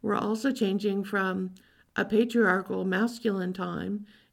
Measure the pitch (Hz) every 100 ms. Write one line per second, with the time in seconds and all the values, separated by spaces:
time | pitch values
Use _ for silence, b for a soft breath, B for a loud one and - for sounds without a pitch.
0 | 214 202 208 220 269 254 196 196 208 196
1 | 196 208 190 185 185 - b b b -
2 | 196 214 247 233 202 185 185 185 185 185
3 | 233 240 226 190 180 185 180 170 185 202
4 | 208 B B